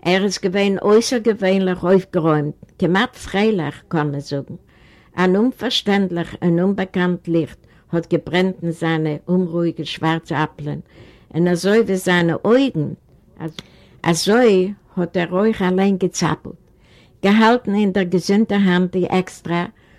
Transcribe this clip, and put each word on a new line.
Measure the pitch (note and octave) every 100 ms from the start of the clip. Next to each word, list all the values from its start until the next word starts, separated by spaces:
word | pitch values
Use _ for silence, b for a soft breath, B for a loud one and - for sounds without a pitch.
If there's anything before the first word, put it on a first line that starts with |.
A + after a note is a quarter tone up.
Er | E3+ F#3+
ist | G3+ -
gewesen | G3 G3 G3+ G3
äußergewöhnlich | G3+ G#3+ A#3 A#3+ A3 G3+ F#3 F#3+ F#3 F3+
aufgeräumt, | F3 F#3+ - - D#3+ D3+ D3 - - -
gemacht | E3 F#3+ B3 -
freilich, | - G3 A3 G3+ C#3+ - -
kann | E3 D3
man | C#3+
sagen. | C#3 C#3+ C3+ E3+ _ b b b b
Ein | b F#3 G3
unverständlich | B3 - A3+ - G#3 G3+ F#3+ E3+ E3 -
und | F3+ E3+
unbekannt | F#3+ G3 F#3+ F#3 F3+ F3 -
Licht | E3 D3 - _ b b
hat | E3+ E3
gebrannt | E3 - F3 F#3 F#3
in | E3+
seine | D#3+ E3 D#3+ D#3 D3 -
unruhige | F#3 F3+ E3+ E3+ - D3
schwarze | - D#3+ D#3+ - D3
Äpfeln. | D3+ - D3 C#3+ - B B B B
Und | D#3 F3
er | F3
so | F#3 A3 A3
wie | F#3+
seine | F#3 F3 E3+ D#3
Augen, | G3+ B3 C#4 D#3+ C#3+ - _ _ _ -
als, | D#3+ - B B B B
als | - E3
so | F3+ A#3 A#3+ F#3+ F#3 G3+ _ -
hat | E3+ F#3
er | E3+
ruhig | F3+ A3 A3
allein | F#3 F#3 G3 F#3+
gezappelt. | F3+ - E3 D#3 - - _ b b b b b
Gehalten | G3 G#3+ A3 A#3+ G#3+ G3+
in | G3+
der | G3 F3+
gesunden | F3+ F3+ G3+ A3+ G3+ G3
Hand | F3+ F3+ F#3
die | F3+
Extra, | F#3 F#3 - E3 E3+ F#3 - b